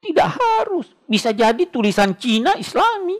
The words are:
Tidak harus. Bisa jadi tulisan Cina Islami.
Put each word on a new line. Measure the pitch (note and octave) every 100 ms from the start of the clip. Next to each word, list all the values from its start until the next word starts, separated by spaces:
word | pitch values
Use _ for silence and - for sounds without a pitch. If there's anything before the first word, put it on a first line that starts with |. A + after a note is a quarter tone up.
Tidak | G#4+ D#4+ -
harus. | C#4 A#4 A4 G#4+ F#4 A#3 _ _
Bisa | G#3+ A#3+
jadi | G#3 A3+ A#3 F4
tulisan | B3+ G#3 G3 G3 F#3
Cina | B3+ A3 C4 G4
Islami. | - - A4 A4+ F#4 G4